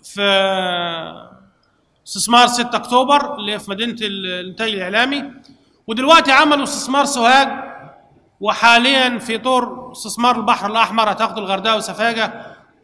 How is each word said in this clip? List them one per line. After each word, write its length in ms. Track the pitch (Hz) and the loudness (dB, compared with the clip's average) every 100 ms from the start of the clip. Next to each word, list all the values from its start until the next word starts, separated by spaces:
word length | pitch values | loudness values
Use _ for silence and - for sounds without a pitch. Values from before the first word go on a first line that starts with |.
في 180 | - 202 202 196 190 190 185 175 175 165 160 160 - 127 _ _ _ _ _ _ - | -16 -2 2 2 2 -2 -4 -4 -6 -8 -10 -14 -20 -20 _ _ _ _ _ _ -14
استثمار 400 | 202 214 240 240 | -8 2 4 4
ستة 300 | 240 233 220 | 2 -2 -4
أكتوبر 580 | - 247 254 233 196 | 0 0 4 2 0
اللي 240 | 190 208 208 | -6 -8 -8
في 120 | - | -8
مدينة 260 | 196 233 226 | -6 -6 -4
الإنتاج 720 | 214 196 190 180 185 185 226 | -6 -6 -8 -8 -10 -6 -4
الإعلامي، 580 | 202 185 208 262 285 - - - _ _ _ - | -4 -2 0 0 -2 -8 -16 -20 _ _ _ -8
ودلوقتي 460 | 220 269 330 277 | -2 4 6 6
عملوا 320 | 269 302 285 | 4 4 2
استثمار 400 | 269 - - 277 | 0 -6 -2 0
سوهاج، 440 | 277 247 233 269 269 - - - - - _ _ _ _ | 0 2 4 4 4 -2 -12 -16 -20 -20 _ _ _ _
وحاليًا 760 | 202 185 233 233 247 269 254 233 | -6 2 4 6 4 2 2 -2
في 200 | - 226 | -6 -4
طور 540 | 247 254 240 - - | 0 0 0 -8 -16
استثمار 440 | - 214 208 240 240 | -14 -12 -2 0 2
البحر 340 | 220 220 202 | 0 0 0
الأحمر، 420 | 220 220 226 214 | 0 0 2 0
هتاخدوا 300 | 196 220 202 | 0 -4 -4
الغردقة 340 | 190 190 214 220 | -4 -4 0 -2
وسفاجة، 800 | 202 190 233 226 214 - - - _ _ | -4 -4 -2 -2 -4 -6 -18 -20 _ _